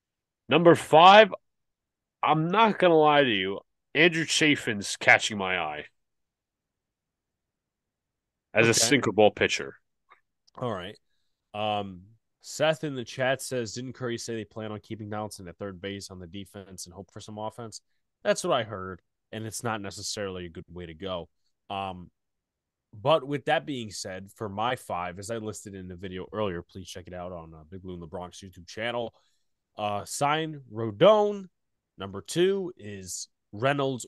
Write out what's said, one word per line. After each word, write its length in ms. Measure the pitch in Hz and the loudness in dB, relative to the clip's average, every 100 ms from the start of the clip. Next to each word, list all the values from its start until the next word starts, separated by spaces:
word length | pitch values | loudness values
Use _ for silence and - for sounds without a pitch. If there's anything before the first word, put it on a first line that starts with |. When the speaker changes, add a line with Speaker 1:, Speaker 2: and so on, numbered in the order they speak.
| _ _ _ _ - | _ _ _ _ 2
Speaker 1:
Number 260 | 143 170 147 | 6 8 6
five, 580 | - 156 175 202 214 - _ _ _ _ _ _ _ _ | 8 10 12 12 10 4 _ _ _ _ _ _ _ _
I'm 280 | 120 156 165 | 0 2 2
not 280 | 196 226 165 | 4 4 6
gonna 200 | 180 160 | 6 6
lie 260 | 151 147 | 6 6
to 60 | 135 | 4
you, 300 | 101 95 95 - _ _ 135 | 2 0 -4 -10 _ _ 4
Andrew 300 | 175 165 156 | 4 4 -2
Chafin's 720 | - 156 139 - 101 95 - | 2 2 2 -2 -6 -6 0
catching 400 | - 113 - 107 | 4 4 4 -4
my 200 | 95 92 | -2 -2
eye 280 | 78 76 73 _ _ _ _ _ _ _ _ _ _ _ _ _ _ _ _ _ _ _ _ _ _ _ _ _ _ | -4 -8 -12 _ _ _ _ _ _ _ _ _ _ _ _ _ _ _ _ _ _ _ _ _ _ _ _ _ _
as 140 | 104 117 | 4 4
a 40 | |
Speaker 2:
Okay. 80 | 110 | 4
Speaker 1:
sinker 320 | - 139 120 | 4 4 4
ball 200 | 98 107 | 6 6
pitcher. 480 | - 98 - 67 - _ _ _ _ _ _ _ - | 6 0 0 -8 -14 _ _ _ _ _ _ _ -8
Speaker 2:
All 160 | 123 | -6
right. 240 | 98 90 - _ _ _ _ _ | -6 -10 -14 _ _ _ _ _
Um, 500 | 104 107 104 98 90 98 113 _ _ | -6 -2 -2 -4 -10 -20 _ _ _
Seth 420 | - - 151 160 | -12 -2 0 0
in 120 | 156 135 | -4 -8
the 100 | 113 | -8
chat 360 | - 131 135 | -4 -2 -2
says, 320 | - 127 113 | -4 -6 -6
"Didn't 200 | 120 131 | -8 -12
Curry 240 | - 127 117 | -10 -8 -8
say 180 | - 113 | -8 -8
they 100 | 104 | -10
plan 260 | - 110 | -10 -10
on 80 | 107 | -10
keeping 280 | - 107 104 | -12 -12 -8
Donaldson 380 | 107 107 - 90 | -8 -8 -12 -16
at 100 | 87 | -12
third 240 | 101 90 | -12 -10
base 300 | 98 101 92 | -10 -10 -12
on 80 | 92 | -16
the 80 | 87 | -14
defense 580 | 98 92 104 92 90 - | -14 -14 -16 -18 -16 -16
and 80 | |
hope 180 | 87 95 | -16 -18
for 100 | 107 | -18
some 160 | 101 107 | -16 -10
offense?" 440 | 110 - 113 - _ _ _ _ | -10 -10 -14 -16 _ _ _ _
That's 200 | 208 202 | -2 -2
what 100 | 180 | 0
I 100 | 139 | -2
heard, 380 | 104 101 92 90 _ _ _ | -2 -8 -10 -12 _ _ _
and 140 | 107 110 | -12 -10
it's 180 | - | -6
not 180 | 120 110 | -4 -4
necessarily 640 | 98 101 98 - 98 92 87 | -6 -10 -10 -6 -6 -8 -12
a 40 | |
good 160 | 85 85 | -14 -14
way 180 | 85 85 | -14 -14
to 80 | |
go. 360 | 80 95 90 82 _ _ _ - | -10 -8 -8 -10 _ _ _ -10
Um, 420 | 98 98 90 87 _ _ _ _ _ _ _ _ | -8 -6 -8 -14 _ _ _ _ _ _ _ _
but 320 | 107 113 160 139 | -6 0 0 0
with 200 | 143 131 | -6 0
that 200 | 160 151 | -2 -2
being 260 | 131 110 | -8 -8
said, 380 | - 101 92 98 - | -10 -10 -12 -12 -10
for 140 | 107 | -8
my 260 | 98 117 127 | -4 -2 -4
five, 440 | - 90 90 87 | -6 -6 -6 -8
as 120 | 98 | -10
I 60 | 117 | -8
listed 360 | 107 104 107 | -8 -10 -12
in 140 | 95 92 | -14 -14
the 80 | 90 | -12
video 320 | 95 92 87 | -10 -10 -8
earlier, 280 | 104 107 85 | -4 -4 -4
please 280 | - 101 87 | -10 -16 -16
check 180 | 95 87 | -16 -14
it 60 | |
out 180 | 90 87 | -12 -12
on, 220 | 90 80 | -12 -14
uh, 100 | 80 78 | -18 -18
Big 120 | 92 | -16
Blue 120 | 92 | -14
in 60 | 90 | -12
the 80 | 82 | -12
Bronx 340 | 90 87 - | -12 -12 -14
YouTube 260 | 98 90 82 | -20 -20 -16
channel. 460 | - 117 120 113 - _ _ _ _ _ - | -8 -6 -4 -6 -10 _ _ _ _ _ -6
Uh, 260 | 104 104 98 | -4 -4 -6
sign 560 | - 143 156 160 151 127 | -2 0 0 -2 -10 -12
Rodon. 720 | 107 117 104 180 214 208 202 185 _ _ _ _ - | -6 -4 6 8 8 4 -2 -12 _ _ _ _ -12
Number 240 | 98 98 | -10 -10
two 520 | - 160 185 196 180 - | -6 0 0 0 -4 -10
is 520 | 104 98 92 - - _ _ | -14 -12 -12 -12 -14 _ _
Reynolds 540 | 104 131 143 135 127 | -2 0 0 -2 -4